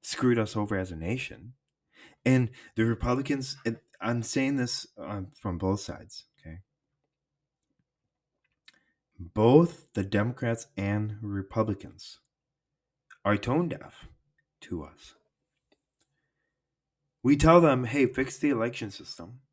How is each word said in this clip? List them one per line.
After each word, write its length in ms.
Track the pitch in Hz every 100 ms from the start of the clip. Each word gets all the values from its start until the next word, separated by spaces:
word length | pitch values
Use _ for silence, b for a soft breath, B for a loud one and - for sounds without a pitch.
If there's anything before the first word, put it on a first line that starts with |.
screwed 360 | - - 127 117
us 200 | 104 110
over 200 | 104 101
as 140 | 92
a 60 | 82
nation. 560 | 82 127 - - 95 - _ _ _ b b b -
And 240 | 131 120 B B -
the 80 |
Republicans, 720 | 113 113 123 123 139 139 131 - -
and 120 | 117 _ _
I'm 220 | 110 120
saying 340 | 113 - 135 139
this, 300 | 123 - - -
um, 300 | 78 104 92 _
from 180 | - 85
both 220 | 92 101
sides, 460 | - - - - _ _
okay? 200 | 80 85 _ _ _ _ _ _ _ _ _ _ _ _ _ _ _ _ _ _ _ _ - _ _ _ _ _
Both 760 | 87 - 113 139 170 - -
the 100 | -
Democrats 640 | 98 101 113 123 120 117 - -
and 400 | 101 104 107 104
Republicans 960 | 104 101 95 113 110 101 - - - - _ _ _ _ _ _ _ _ _ -
are 140 | 101 101
tone 320 | - 139 175
deaf 380 | - - - - - _ _ _ _
to 220 | - 87
us. 320 | 73 _ - _ _ _ _ _ _ _ _ _ _ _ _ _ _ _ _ _ _ _ _ _
We 140 | 123 143
tell 240 | 156 175
them, 240 | 165 131 123
"Hey, 220 | 139 127
fix 300 | - 135 -
the 120 | 147
election 400 | 123 113 120 110
system." 520 | - - - 87 123 _